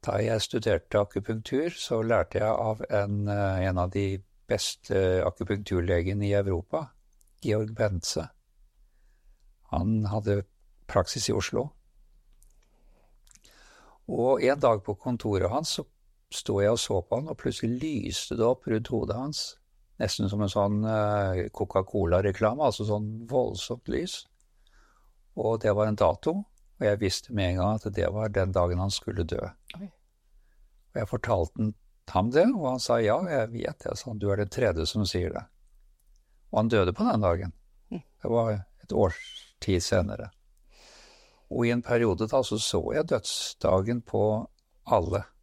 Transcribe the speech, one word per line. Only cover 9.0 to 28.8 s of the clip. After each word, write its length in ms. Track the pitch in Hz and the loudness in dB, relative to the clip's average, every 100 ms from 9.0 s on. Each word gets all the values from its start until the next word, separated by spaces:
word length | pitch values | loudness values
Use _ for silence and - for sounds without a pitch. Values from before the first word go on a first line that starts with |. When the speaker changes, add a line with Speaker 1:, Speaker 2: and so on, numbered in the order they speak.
| _ _ _ _ _ _ _ | _ _ _ _ _ _ _
Speaker 1:
Han 340 | - 92 110 107 | -2 0 0 0
hadde 380 | 107 104 101 101 _ _ _ - | -2 0 0 -2 _ _ _ -2
praksis 420 | - 92 - - | 0 0 -2 -2
i 40 | |
Oslo. 360 | 107 - 113 143 - _ _ - _ _ _ - _ _ _ _ _ _ _ _ - - - - - - - - | -2 -2 -2 -4 -8 _ _ -20 _ _ _ -20 _ _ _ _ _ _ _ _ -20 -20 -20 -20 -20 -20 -20 -8
Og 360 | - 120 135 | 0 2 4
en 160 | 123 143 | 4 4
dag 240 | 143 110 | 4 4
på 100 | 98 101 | 0 -6
kontoret 540 | - 120 117 98 92 | -4 -4 0 2 2
hans 200 | 123 160 - | 0 -4 -6
så 60 | - _ _ _ _ | -8 _ _ _ _
sto 280 | - - 98 | -12 -2 2
jeg 120 | 101 | 4
og 60 | 117 | 2
så 160 | - 98 | 0 -2
på 140 | 90 113 | 0 -4
han, 100 | 156 | -4
og 80 | 151 | -6
plutselig 400 | - - 113 123 | -4 -2 -2 -2
lyste 560 | 156 139 98 - - 113 | -2 -4 -4 -6 -6 2
det 80 | 113 | 2
opp 200 | 127 - | 2 0
rundt 200 | 110 113 | -2 0
hodet 260 | 117 - 110 | -4 -2 -4
hans. 420 | 139 151 - - _ _ _ _ | -6 -6 -8 -12 _ _ _ _
Nesten 280 | 110 - 107 | -4 -2 -2
som 120 | 104 | 0
en 80 | 104 | 0
sånn, 340 | 104 101 104 | 2 2 2
eh, 640 | 107 110 104 104 98 92 - | 0 0 0 0 0 -2 -4
Coca-Cola-reklame, 1080 | - 98 - 95 104 87 90 101 95 110 127 147 | -4 -2 0 0 0 2 4 2 2 0 2 0
altså 200 | - 107 | 0 -2
sånn 400 | 104 107 110 117 | -2 -4 -8 -2
voldsomt 600 | 135 117 98 - 120 - | 0 0 -2 -8 -8 -4
lys. 380 | 123 175 - - _ _ _ _ _ _ _ _ _ _ - | -4 -4 -8 -14 _ _ _ _ _ _ _ _ _ _ -4
Og 240 | - 110 | 0 2
det 120 | 110 101 | 2 4
var 120 | 107 | 2
en 80 | 107 | 4
dato, 360 | 90 78 - | 4 4 0
og 480 | 185 208 _ _ _ | -2 -6 _ _ _
jeg 180 | 110 104 | 0 2
visste 340 | 104 - - | 0 -2 -6
med 180 | 107 92 | -2 0
en 40 | 92 | 2
gang 140 | 92 107 | 0 0
at 180 | - | -4
det 160 | 98 87 | -2 -2
var 180 | 101 110 | 0 -2
den 220 | 104 92 | 0 0
dagen 280 | 92 87 | 2 2
han 100 | 87 | 2